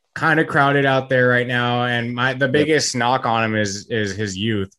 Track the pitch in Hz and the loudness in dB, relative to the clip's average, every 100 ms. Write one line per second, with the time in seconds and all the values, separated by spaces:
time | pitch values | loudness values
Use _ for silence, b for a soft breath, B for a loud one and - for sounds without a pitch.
0 | _ - 156 156 160 160 139 143 139 131 | _ -4 0 2 2 2 2 4 2 0
1 | 131 131 123 123 123 123 123 123 123 120 | 0 2 4 2 0 -2 0 0 0 -2
2 | 117 120 127 127 139 143 151 151 - 127 | -4 -2 -2 0 0 2 2 2 0 -2
3 | 120 127 123 113 113 110 104 98 - 117 | 0 2 0 0 0 0 -2 -4 -6 -4
4 | 104 98 107 95 110 107 98 | -4 -4 -6 -4 -2 -2 -4